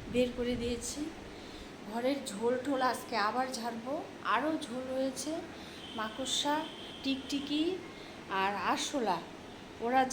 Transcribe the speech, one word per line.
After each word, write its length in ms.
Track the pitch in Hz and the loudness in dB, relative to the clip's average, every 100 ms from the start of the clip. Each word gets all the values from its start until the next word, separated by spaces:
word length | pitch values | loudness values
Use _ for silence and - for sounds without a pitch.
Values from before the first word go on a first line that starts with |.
| - | 0
বের 180 | 240 247 240 | 2 4 2
করে 180 | 240 240 | 0 0
দিয়েছি। 440 | 240 233 - 285 320 - - - - - - - 202 | 0 -2 -4 -4 -6 -6 -12 -12 -12 -12 -12 -12 -6
ঘরের 300 | 226 254 277 - | 0 2 2 -2
ঝোল 280 | 196 233 254 | 0 2 2
টোল 180 | 285 262 | 2 4
আজকে 340 | 254 233 - 220 | 4 2 0 2
আবার 300 | 208 247 262 | 4 2 0
ঝাড়বো, 400 | 240 233 226 240 311 392 - 180 | -2 -4 -4 -4 -4 -4 -4 2
আরও 240 | 214 302 311 - | 4 4 0 -2
ঝোল 200 | 247 262 | -4 -2
হয়েছে, 400 | 262 269 262 311 339 349 - - - - 226 | 0 0 0 -4 -4 -6 -10 -12 -12 -8 -4
মাকড়সা, 600 | 220 240 262 - 294 302 320 - - - | -4 -2 0 2 4 2 0 -6 -10 -4
টিকটিকি 600 | 269 262 - 277 285 302 339 370 - - - - - | 0 0 0 -2 2 2 2 2 -4 -12 -12 -12 -2
আর 200 | 196 196 202 190 | 2 2 2 2
আরশোলা, 460 | 262 - 285 214 170 - - - - - - | 2 2 2 4 2 0 -12 -14 -14 -14 -4
ওরা 200 | 226 262 254 | 4 6 6